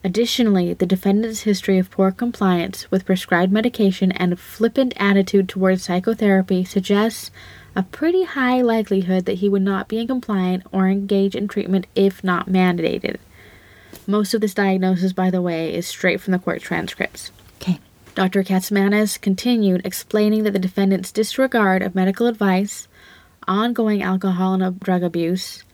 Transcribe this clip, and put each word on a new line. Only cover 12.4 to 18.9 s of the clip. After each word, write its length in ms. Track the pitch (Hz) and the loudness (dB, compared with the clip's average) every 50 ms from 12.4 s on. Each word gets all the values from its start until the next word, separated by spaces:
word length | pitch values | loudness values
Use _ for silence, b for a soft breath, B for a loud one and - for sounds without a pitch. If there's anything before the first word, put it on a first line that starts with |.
| - - | -2 0
mandated. 680 | 185 185 185 180 175 175 165 - - - - - - - - B B B B B B B B B B B B B B B - - | 2 2 4 2 2 0 0 -2 -2 -2 -4 -6 -6 -6 -14 B B B B B B B B B B B B B B B -6 -2
Most 260 | 196 208 214 196 - | 0 0 0 0 -2
of 80 | 220 | -2
this 120 | 208 208 190 | -2 -2 -2
diagnosis, 580 | - 202 196 190 190 185 185 190 180 185 190 185 | 0 0 0 2 2 2 0 0 0 0 -2 -2
by 160 | - 185 185 | 0 0 0
the 120 | 180 185 | 0 0
way, 320 | 180 180 170 160 165 156 - | -2 -2 -2 -4 -4 -4 -4
is 120 | 170 175 - | -6 -8 -8
straight 320 | - - - 185 - 202 | -10 -2 -2 0 0 0
from 120 | - - | -2 -2
the 80 | 185 180 | -2 -2
court 220 | 185 - - - | 0 -4 -6 -6
transcripts. 680 | - - 175 170 - - - - - - - - - - - - - - - - - - 175 - - _ _ _ - - - | -6 -6 -6 -4 -4 -6 -8 -8 -8 -8 -8 -10 -18 -18 -20 -20 -20 -20 -20 -10 -4 -4 -4 -4 -4 _ _ _ -20 -12 -4
Doctor 300 | - 190 185 185 202 190 | -2 -2 0 0 0 0
Katzmanis 760 | 190 190 185 185 - 208 202 196 202 | 0 0 -2 0 0 0 2 2 2